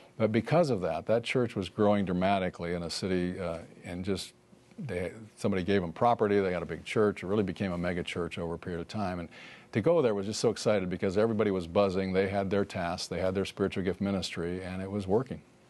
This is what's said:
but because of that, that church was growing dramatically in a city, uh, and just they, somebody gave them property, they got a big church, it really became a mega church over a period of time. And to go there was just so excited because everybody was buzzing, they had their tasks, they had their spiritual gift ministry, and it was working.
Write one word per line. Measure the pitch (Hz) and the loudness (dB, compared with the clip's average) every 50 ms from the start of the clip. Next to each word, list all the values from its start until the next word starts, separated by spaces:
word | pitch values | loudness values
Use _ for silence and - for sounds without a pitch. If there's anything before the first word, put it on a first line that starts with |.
| - - - - | -20 -14 -2 0
but | 113 107 | 0 4
because | 110 117 107 - 147 170 175 139 | 4 2 2 4 4 4 4 4
of | 117 92 | 2 0
that, | 90 82 80 82 - | 0 -2 -2 -2 0
that | - 110 117 117 | 2 2 2 2
church | - - 131 120 117 - | 2 2 2 2 2 0
was | 107 92 | -4 -4
growing | 87 - - 107 104 104 101 98 | -4 0 2 4 4 6 4 2
dramatically | 87 90 90 92 98 101 95 92 90 - - 87 85 87 | 0 0 2 2 2 2 2 0 -2 -2 -4 -4 -2 -2
in | 85 85 | -2 -4
a | 80 | -4
city, | - - 101 92 92 90 87 90 90 - | -4 -4 -2 0 2 2 2 0 -2 -4
uh, | 90 85 82 82 - - - - - | -4 -4 -4 -6 -10 -14 -18 -16 -10
and | - 87 90 87 | -8 -8 -6 -2
just | 101 95 87 - - - _ _ _ - - - - - | -2 -2 -2 -4 -10 -14 _ _ _ -20 -20 -20 -20 -14
they, | - 175 127 87 90 90 82 78 113 110 104 - | -10 -8 -4 -4 -4 -4 -4 -8 -10 -18 -18 -12
somebody | - - 101 98 92 87 | -4 -2 0 0 0 2
gave | 101 101 101 | 2 2 2
them | 87 82 - | 0 -2 -2
property, | - 120 120 117 - 113 101 101 101 | 2 2 2 4 4 2 4 4 2
they | 98 92 | 2 2
got | 90 85 | 0 -2
a | 82 | -4
big | 80 82 80 - | -6 -8 -10 -8
church, | - - 117 107 104 95 - 90 | -2 2 4 4 4 2 0 -4
it | |
really | 90 101 107 | -2 0 0
became | 101 90 82 - 101 92 | 0 0 -2 -4 -4 -2
a | 87 | -2
mega | 87 87 87 87 87 85 | -2 -2 -2 -2 -2 -4
church | - - 92 85 82 - | -4 -4 -4 -4 -4 -4
over | 101 85 82 85 | -6 -6 -6 -6
a | 85 | -6
period | - 92 87 82 | -6 -6 -6 -6
of | 82 | -8
time. | - - 107 101 90 92 87 | -6 -4 -4 -4 -2 -4 -6
And | 85 - - - - - - - - - | -8 -10 -12 -18 -20 -20 -20 -20 -14 -4
to | - 117 | -2 0
go | 95 165 175 165 135 | 2 4 4 4 4
there | 113 104 | 4 2
was | 101 95 | 0 -2
just | 107 110 - | -4 -4 0
so | - 117 | 0 0
excited | 101 - - 117 107 98 92 90 | 0 2 2 2 2 2 2 -2
because | 90 87 107 98 87 | -2 -2 -2 0 2
everybody | 104 110 117 110 104 107 104 | 4 2 4 4 2 2 2
was | 95 92 85 | 2 0 -2
buzzing, | 82 85 104 101 98 90 95 95 95 92 | 0 2 2 4 4 2 0 0 2 2
they | 95 98 95 | 2 2 2
had | 101 101 98 92 | 0 0 0 2
their | 101 101 98 | 2 0 0
tasks, | - - 101 85 85 87 90 - | 0 -2 -4 -2 -2 -4 -4 -6
they | - 90 85 | -6 -2 0
had | 92 92 95 | 0 0 0
their | 101 95 | 0 -2
spiritual | - - - 98 92 - 101 90 | -2 0 0 0 0 0 0 -2
gift | 95 87 - | -2 -2 0
ministry, | 101 101 98 92 87 - - 92 85 87 90 92 | -2 0 0 -2 -2 -4 -6 -4 -4 -4 -4 -4
and | 92 90 92 92 | -6 -6 -6 -6
it | 95 98 | -6 -4
was | 101 104 98 | -4 -4 0
working. | 95 101 123 135 - 87 76 - - - - _ | 2 2 2 2 0 -8 -12 -12 -20 -20 -20 _